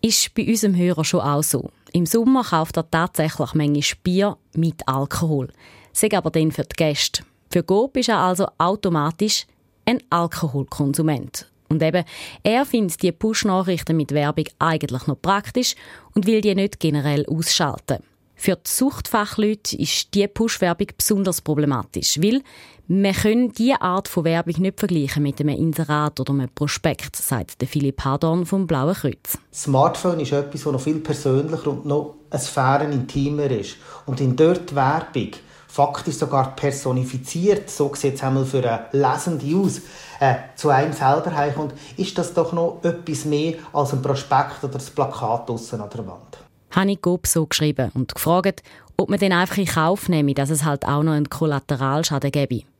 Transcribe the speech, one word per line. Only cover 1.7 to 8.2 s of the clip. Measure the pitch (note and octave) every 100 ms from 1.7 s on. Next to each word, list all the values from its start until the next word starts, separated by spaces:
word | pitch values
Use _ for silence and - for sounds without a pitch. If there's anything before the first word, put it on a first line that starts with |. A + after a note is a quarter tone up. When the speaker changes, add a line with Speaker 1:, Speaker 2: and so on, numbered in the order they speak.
| _ -
Speaker 1:
Im | F3 E3
Sommer | A3+ A#3 C4
kauft | A3+ E3 D#3+ -
er | D#3+
tatsächlich | E3 E3+ - D#3 - C#3+
manchmal | D#3 D3 D3 C#3+ -
Bier | - F3+ G3+ - _
mit | - E3 D#3+ -
Alkohol. | C3 C#3 - E3 D3 B2+ - - - -
Sei | - G#3+ G3+
aber | E3
dann | E3 D#3+
für | -
die | D3+ -
Gäste. | D#3 D3 - - - _ _
Für | F3
Gob | - G3 C4 C4+
ist | A#3+
er |
also | G#3